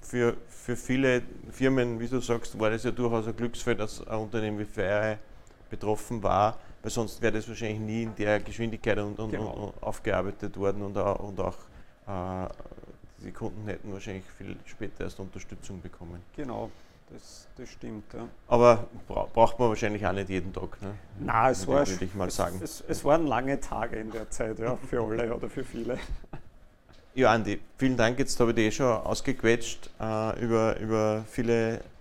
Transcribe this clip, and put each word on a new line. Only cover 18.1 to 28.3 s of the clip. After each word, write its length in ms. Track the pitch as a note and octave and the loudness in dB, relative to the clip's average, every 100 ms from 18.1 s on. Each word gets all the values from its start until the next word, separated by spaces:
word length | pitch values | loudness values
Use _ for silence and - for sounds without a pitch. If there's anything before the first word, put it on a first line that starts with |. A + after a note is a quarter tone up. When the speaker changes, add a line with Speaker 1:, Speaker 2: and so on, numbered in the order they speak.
Speaker 2:
ja. 160 | B2 A#2 - - | -12 -12 -14 4
Speaker 1:
Aber 400 | A#2+ A#2+ A2+ - - - | 8 10 10 4 -8 -6
bra-, 180 | - G2+ | -4 0
braucht 260 | - A#2 - | 6 6 6
man 120 | A#2+ | 2
wahrscheinlich 360 | G#2+ A2 G#2 G2 | 4 0 0 0
auch 60 | |
nicht 160 | F#2+ F#2+ | 0 0
jeden 240 | F#2+ F2+ | -2 -2
Tag, 280 | F2+ - - | -6 -8 -8
ne? 120 | F#2+ G2+ - - | -10 -10 -14 -8
Speaker 2:
Nein, 340 | C#3 A2+ B2 | 0 4 4
es 140 | A#2+ - | 4 2
Speaker 1:
Würde 240 | C3+ C#3+ | 2 4
Speaker 2:
war 120 | F2+ | 0
Speaker 1:
ich 120 | F#2 | -2
mal 140 | F#2+ F#2 | -2 -2
Speaker 2:
es, 80 | - | 0
Speaker 1:
sagen. 240 | F#2 F#2 | -2 -2
Speaker 2:
es, 220 | D3 - - | -8 -10 -6
es 180 | E3 | -2
waren 220 | - D#3 D#3 | 4 4 4
lange 320 | A#2 C3 C#3 | 0 0 -2
Tage 380 | - - A2+ A2 | -2 -4 -4 -4
in 140 | A2 | -6
der 200 | A2 G#2+ | -8 -4
Zeit, 280 | - A2+ A2 | -2 -2 -2
ja, 180 | A2+ B2+ | -2 -2
für 260 | C3 B2+ | -2 -2
alle 320 | A2 A2+ A#2 | 0 0 -2
oder 140 | A#2 - | -2 -4
für 160 | - | -6
viele. 340 | C3 B2 A2+ B2 - - - - - - - - _ - - | -8 -6 -4 -4 -4 -8 -8 -12 -14 -18 -20 -20 _ -20 -12
Speaker 1:
Ja, 180 | B2 B2 | 4 6
Andi, 260 | A2+ G2+ G2+ - - | 6 4 -2 -6 0
vielen 180 | C3 B2+ | 2 6
Dank. 220 | A2+ B2 | 4 4
Jetzt 200 | C3+ | 0